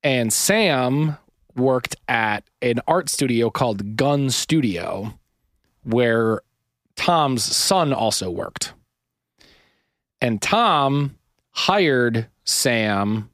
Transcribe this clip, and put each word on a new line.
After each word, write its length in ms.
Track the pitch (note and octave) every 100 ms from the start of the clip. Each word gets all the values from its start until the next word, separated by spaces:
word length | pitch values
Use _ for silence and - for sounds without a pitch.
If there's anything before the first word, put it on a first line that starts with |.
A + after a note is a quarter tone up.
And 300 | D3 C3 A2+
Sam 840 | - - G#3 G#3 C#3 B2+ C#3 D#3 D3 _ _ _
worked 420 | - C3 B2+ - - -
at 360 | A#2+ A2 G#2 - _
an 180 | B2+ A#2 -
art 220 | E3 F3
studio 420 | - C3 A#2 A#2
called 460 | - B2+ G#2 G2+ A2
Gun 340 | C3+ C#3+ C3+
Studio, 800 | A#2+ - D#3+ B2 F2 E2 G2 A2 - _ _ _ _ _ _
where 560 | - A2+ A#2+ A2+ A2+ G#2+ _ _ _ _ _ -
Tom's 480 | - E3+ D3 B2+
son 480 | G#2+ - - F#3+ D#3
also 380 | C3+ A2 - F#2
worked. 420 | F2 - - - - _ _ _ _ _ _ _ _ _ _ _ _ _ _
And 200 | B2 A2
Tom 760 | - G#3+ A#3 D#3+ C#3 C#3+ C#3+ - _ _ _
hired 760 | - - G3 E3+ C3 A#2+ A2+ A2 _
Sam 840 | - - C#3 A#2 G#2+ G2+ G2+ A2 G#2+